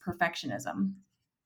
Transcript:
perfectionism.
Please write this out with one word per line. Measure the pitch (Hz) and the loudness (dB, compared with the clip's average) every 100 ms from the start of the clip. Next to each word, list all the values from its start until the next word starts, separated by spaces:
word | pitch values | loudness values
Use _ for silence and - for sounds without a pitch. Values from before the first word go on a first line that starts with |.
| - | -6
perfectionism. | 175 170 165 139 101 - 80 98 95 - _ _ _ | 2 2 2 -4 -4 -4 0 0 0 -12 _ _ _